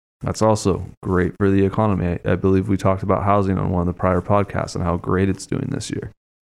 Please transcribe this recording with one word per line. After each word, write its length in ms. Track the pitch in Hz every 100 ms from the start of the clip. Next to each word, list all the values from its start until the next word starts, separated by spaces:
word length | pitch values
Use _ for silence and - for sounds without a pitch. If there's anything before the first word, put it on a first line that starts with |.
| _ _
That's 220 | - 85
also 440 | 110 107 101 85 90 -
great 320 | - 90 90 -
for 120 | 98
the 140 | 98
economy. 560 | 98 - 107 95 90 - -
I, 80 |
I 20 | 90
believe 320 | 95 95 101
we 80 | 98
talked 280 | 98 95
about 200 | 95 95
housing 340 | 101 101 95 95
on 120 | 98
one 180 | 90 87
of 0 |
the 100 | 87
prior 220 | 92 90
podcasts 560 | - 104 98 - - -
and 80 |
how 140 | 87 87
great 320 | - 90 98
it's 160 | 92 -
doing 240 | - -
this 200 | - -
year. 220 | - 110 - _ _ _